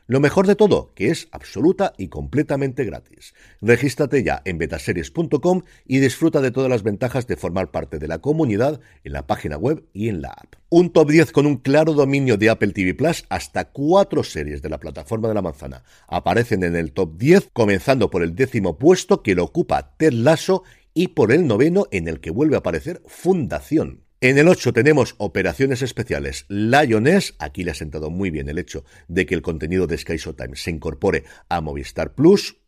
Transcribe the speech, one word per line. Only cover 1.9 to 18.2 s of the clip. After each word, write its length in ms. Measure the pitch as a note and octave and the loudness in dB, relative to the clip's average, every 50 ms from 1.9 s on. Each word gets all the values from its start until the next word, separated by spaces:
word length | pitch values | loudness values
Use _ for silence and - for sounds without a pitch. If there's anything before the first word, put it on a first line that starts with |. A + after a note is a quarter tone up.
| - - | -4 -8
y 80 | F#2+ | -12
completamente 800 | E2 - D#2 C#2+ C#2 - C3+ D3+ - D3 C3+ C#3 C3+ A#2+ C#3 C3+ | -10 -10 -10 -10 -4 -2 -4 -2 -2 -2 -4 -4 -4 -4 -6 -6
gratis. 500 | D#2+ D2 A#1+ - _ - _ - - _ _ _ _ _ _ | -6 -8 -12 -16 _ -20 _ -20 -20 _ _ _ _ _ _
Regístrate 600 | G2+ G#2+ A#2+ A#2 C#3 C#3 - - F3 A#2+ C#3+ C#3 | 2 2 2 4 2 -2 -2 -2 -2 0 0 0
ya 180 | G2 D2+ C#2 - - | 0 0 -4 -4 -6
en 120 | F#2+ F2 | -8 -6
betaseries 540 | D#2 E2 D2 E2 E2 - - - F2 D2+ D2+ | -6 -6 -6 -6 -8 -6 -6 -6 -6 -6 -6
punto 300 | - E3 E3+ C#3+ D#3 C#3 | -6 -6 -2 -2 -2 0
com 220 | - F3 F#3 F#3 - - _ _ _ | 2 0 0 0 -2 -8 _ _ _
y 140 | - C3 C3+ | -2 0 2
disfruta 420 | C3+ B2+ B2 - D#3+ E3 D#3 D3+ | 2 2 2 2 0 2 2 2
de 120 | C3+ B2+ | 0 0
todas 180 | A#2+ C3 C3+ B2+ | 0 0 0 0
las 140 | B2+ A2+ F#2+ | 0 0 0
ventajas 420 | A2 G2+ F#2 C3 A#2 - C3 A#2+ | -4 -4 -2 -4 -4 -4 -6 -4
de 80 | - F#2 | -4 -8
formar 380 | - - F2+ E2+ F#2+ F#2 - | -6 -6 -6 -4 -4 -6 -4
parte 260 | - D#2+ D#2 - D#2+ D2+ | -6 -8 -8 -8 -10 -10
de 80 | D2+ | -8
la 140 | D2+ E2 E2+ | -8 -8 -4
comunidad 600 | - C3+ D#3 D#3+ D#3+ B2 G2+ G2 B2 C#3+ D#3 B2+ - _ _ _ | -2 -2 0 0 0 0 0 0 0 -2 -2 -6 -14 _ _ _
en 120 | _ - C#2+ | _ -10 -10
la 120 | C#2 C#2 | -10 -4
página 300 | - G#2+ - - E2+ D2 | -4 -4 -4 -4 -8 -6
web 260 | D2+ F#2 C3 D#3+ - - _ | -4 -2 -2 -2 -4 -6 _
y 160 | _ G2 G#2+ A#2 | _ -6 -6 -4
en 140 | G2+ D#2+ | -4 -6
la 60 | C2+ B1+ | -8 -12
app. 260 | - - - _ - _ _ _ | -14 -18 -20 _ -20 _ _ _
Un 240 | E3+ E3+ F3+ E3+ | 4 4 4 6
top 180 | - F3 D#3 C#3+ | 4 4 4 6
diez 220 | D3+ E3 D#3 - | 6 6 6 6
con 120 | - D3 C#3+ | 4 2 2
un 120 | D3 D3 | 2 0
claro 360 | B2 - C3+ C#3 D3+ D#3+ E3 | 0 0 2 4 4 4 4
dominio 440 | D#3 C#3+ C#3 C3+ C#3 C#3 C3+ B2+ A2 | 4 2 2 2 2 0 2 2 2
de 140 | G2 G#2+ A2 | 4 4 2
Apple 200 | A2 - A2 G#2 | 2 2 0 -2
T 140 | F2 G2+ F#2+ | 0 -2 -2
V 100 | F#2 D#2+ | -2 0
Plus, 300 | - C3 E3 E3 - - _ | 0 -2 -2 -2 -4 -6 _
hasta 420 | F#2+ F2 - - - - F#2 - | -8 -8 -8 -6 -8 -8 -8 -8
cuatro 500 | _ C3+ C#3+ D3+ F3+ G3 G3 - - C#3+ | _ -4 0 2 4 4 2 2 0 -4
series 400 | - - - D#2+ C#2+ D2 D2 C#2+ | -4 -4 -6 -8 -8 -6 -8 -8
de 60 | D2 D2+ | -8 -8
la 100 | D2+ D2+ | -10 -8
plataforma 480 | - D#2 C#2+ D#2 D#2 - A2+ A2 A2 | -10 -12 -14 -14 -10 -8 -6 -4 -2
de 80 | A2+ G#2+ | -2 -2
la 80 | G#2 | -2
manzana 400 | F#2 E2+ D#2 - D2+ C2+ C2 B1 _ _ _ _ _ | -4 -4 -8 -10 -14 -16 -16 -16 _ _ _ _ _
aparecen 560 | - - F2 - - F#2 A2+ A#2 - A2 F#2 | -8 -8 -4 -2 0 0 0 2 0 0 0
en 140 | F2+ E2+ E2+ | 0 0 0
el 160 | E2+ E2 D#2 | -2 -4 -4
top 240 | - F#2+ F#2 D#2+ D#2 | -4 -4 -4 -4 -4
diez, 320 | F2 A#2 D3 F3+ G3 - - | -2 4 4 4 4 4 0
comenzando 560 | _ - A2+ G#2 G2+ F#2 - - C3+ C3 G#2 F2 | _ -2 0 2 0 0 2 0 2 2 2 0
por 140 | - F2+ | 0 -2